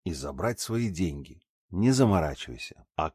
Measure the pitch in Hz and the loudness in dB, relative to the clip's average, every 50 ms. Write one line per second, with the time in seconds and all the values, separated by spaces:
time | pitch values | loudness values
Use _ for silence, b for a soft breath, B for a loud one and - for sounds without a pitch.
0 | _ 92 82 65 69 69 69 65 98 117 117 - - - 113 117 120 107 90 80 | _ -6 -6 -6 -8 -8 -6 -4 -4 -4 -4 -4 -6 -4 -2 -2 -2 -2 -2 -2
1 | 92 82 71 71 65 - - - _ _ _ _ _ _ 87 92 110 131 131 127 | -2 -2 -2 -6 -10 -14 -18 -20 _ _ _ _ _ _ -2 2 4 4 6 6
2 | 131 110 98 90 78 73 67 - - - 60 - - - - - _ _ _ - | 6 6 6 4 4 0 -2 -6 -10 -12 -12 -12 -14 -14 -16 -18 _ _ _ -4
3 | 78 78 | -4 -4